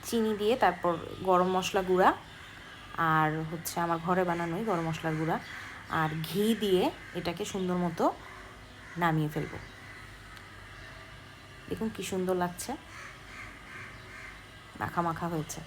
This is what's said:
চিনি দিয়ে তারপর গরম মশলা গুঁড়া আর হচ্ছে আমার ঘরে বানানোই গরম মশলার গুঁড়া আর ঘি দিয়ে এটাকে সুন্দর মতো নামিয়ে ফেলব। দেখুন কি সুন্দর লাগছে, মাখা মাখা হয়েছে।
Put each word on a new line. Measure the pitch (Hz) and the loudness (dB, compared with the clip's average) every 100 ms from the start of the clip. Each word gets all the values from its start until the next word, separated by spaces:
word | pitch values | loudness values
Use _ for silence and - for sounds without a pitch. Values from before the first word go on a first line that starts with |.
চিনি | - 233 220 208 | 0 2 2 4
দিয়ে | 208 254 | 4 6
তারপর | 202 175 180 165 - - | 6 4 0 0 -4 -4
গরম | 185 180 180 | 6 6 8
মশলা | 185 185 202 | 4 2 0
গুঁড়া | 185 185 208 - - - - - - - - - | 4 8 8 6 -6 -16 -16 -16 -16 -16 -12 0
আর | 165 156 156 156 160 | 4 6 6 2 -4
হচ্ছে | 165 170 - | -6 -4 -2
আমার | 170 165 | 0 0
ঘরে | 170 185 | 2 4
বানানোই | 180 170 170 170 | 4 2 0 0
গরম | 226 175 165 | 0 2 2
মশলার | 160 165 156 | 0 0 0
গুঁড়া | 160 214 - - - - - | 2 0 -2 -12 -12 -14 -2
আর | 165 156 156 | 2 2 0
ঘি | 160 180 214 220 | -2 2 4 4
দিয়ে | 208 185 262 - - 175 | 6 6 4 0 -8 -4
এটাকে | 175 175 208 | -4 -4 -4
সুন্দর | 202 185 180 | -2 0 2
মতো | 180 160 269 - - - - - - - - 165 | 0 2 2 2 -12 -16 -16 -18 -18 -18 -12 0
নামিয়ে | 170 156 151 | 2 4 2
ফেলব। | 156 156 - - - - - - - - - - - - - - - - - - - - - - | -2 -4 -8 -12 -16 -16 -16 -16 -16 -16 -16 -16 -18 -16 -16 -16 -16 -16 -16 -18 -18 -18 -18 -8
দেখুন | 180 220 220 | -2 -2 -4
কি | |
সুন্দর | 180 190 185 185 | -4 -2 0 2
লাগছে, | 180 175 - 277 - - - - - - - - - - - - - - - - - - - - | 0 -2 -6 -8 -8 -14 -14 -16 -16 -14 -14 -16 -16 -14 -14 -16 -16 -14 -14 -16 -18 -18 -18 -6
মাখা | - 160 | -2 0
মাখা | 170 160 170 | 0 0 -2
হয়েছে। | 170 151 - | -2 -4 -8